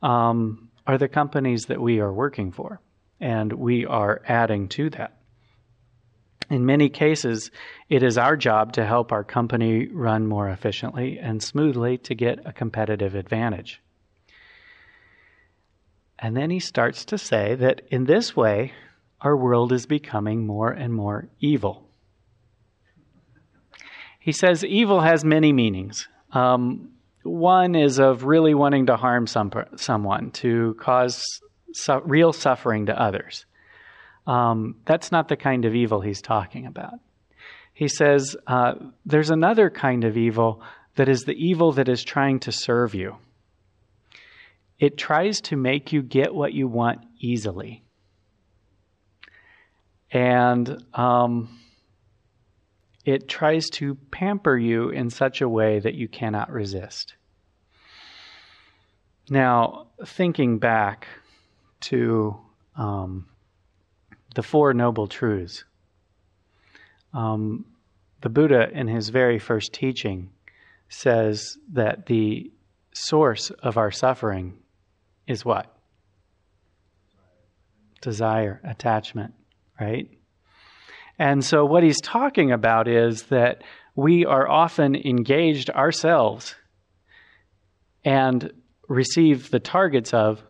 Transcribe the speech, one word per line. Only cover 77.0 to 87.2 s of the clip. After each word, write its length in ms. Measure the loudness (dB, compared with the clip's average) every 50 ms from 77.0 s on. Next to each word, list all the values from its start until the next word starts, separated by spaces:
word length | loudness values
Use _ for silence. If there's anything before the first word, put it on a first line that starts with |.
| _ _ _ _ _ _ _ _ _ _ _ _ _ _ _ _ _ _ _ _
Desire, 580 | -10 -8 -4 -2 -2 0 0 0 -2 -2 -4 -8 -12
attachment, 720 | -14 -12 -6 -2 -2 0 -2 -2 -6 -8 -10 -10 -10 -14 _ _ _ _ _ _ _ _ -8
right? 300 | -6 -6 -4 -6 -8 -10 _ _ _ _ _ _ _ _ _ _ _ -20 -20 -20 _ -20 -20 -20 -20 -14 -6 -2
And 260 | 0 2 2 2 2
so 180 | 2 4 4 4
what 200 | 6 6 6 6
he's 180 | 6 4 2
talking 500 | -2 -2 -2 0 0 0 2 2 2 2
about 360 | 2 2 2 2 2 2 2 2
is 360 | 4 4 4 2 0 -2 -4
that 400 | -2 2 2 2 2 0 -2 -10 -20 -20 -20 -20 _ _
we 300 | 0 4 4 6 6 4
are 240 | 4 2 2 2 2
often 460 | 4 2 2 2 2 2 2 2 0
engaged 760 | 0 -2 0 0 0 2 2 2 2 2 2 0 0 -4 -4
ourselves 840 | -2 0 0 0 0 0 2 2 4 4 4 2 0 -4 -10 -18 -20 -20 _ _ _ _ _ _ _ _ _ _ _ _